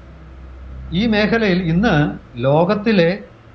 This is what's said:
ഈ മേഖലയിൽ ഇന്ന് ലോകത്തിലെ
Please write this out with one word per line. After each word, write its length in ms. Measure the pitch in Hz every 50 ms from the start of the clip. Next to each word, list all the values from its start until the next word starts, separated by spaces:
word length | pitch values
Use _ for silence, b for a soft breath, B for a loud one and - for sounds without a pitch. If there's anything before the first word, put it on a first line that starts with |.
| - - - - - - - - - - - - - - - - - -
ഈ 140 | - 180 226
മേഖലയിൽ 560 | 240 214 208 214 202 226 226 220 196 175 185
ഇന്ന് 320 | 190 160 160 180 220 240 175 147 147 147 151 - - - -
ലോകത്തിലെ 840 | 120 123 135 147 160 175 180 214 208 202 226 220 190 165 165 190 208 - - - - - -